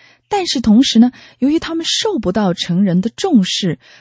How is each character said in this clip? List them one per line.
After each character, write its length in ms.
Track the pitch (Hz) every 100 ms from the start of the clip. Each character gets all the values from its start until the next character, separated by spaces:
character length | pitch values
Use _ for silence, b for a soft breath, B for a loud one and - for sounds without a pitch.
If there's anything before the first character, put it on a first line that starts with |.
| b b b
但 200 | 403 349
是 160 | 262
同 200 | 226 220
时 160 | 269 220
呢， 140 | 247 B B B
由 120 | 269
于 80 | 330
他 160 | -
们 100 | 330 330
受 320 | - 440 311
不 140 | -
到 220 | 214 196
成 280 | 170 - 175
人 200 | 202 175
的 80 | 226
重 340 | - 392 247
视， 340 | 185 - 180 - b b